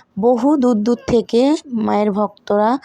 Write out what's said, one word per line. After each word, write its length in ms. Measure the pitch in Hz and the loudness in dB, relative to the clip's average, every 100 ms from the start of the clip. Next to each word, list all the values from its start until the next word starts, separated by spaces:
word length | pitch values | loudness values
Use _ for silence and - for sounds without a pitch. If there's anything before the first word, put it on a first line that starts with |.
| _ - | _ -2
বহু 300 | 233 247 269 302 | 0 2 2 2
দূর 200 | 247 214 | 2 0
দূর 220 | 214 240 - | 0 -2 0
থেকে 340 | 233 - 226 269 330 294 | -2 0 0 2 0 -4
মায়ের 380 | 233 214 208 214 | -6 -2 0 0
ভক্তরা 580 | 202 202 - - 208 214 269 | -2 -4 -6 -4 0 0 -2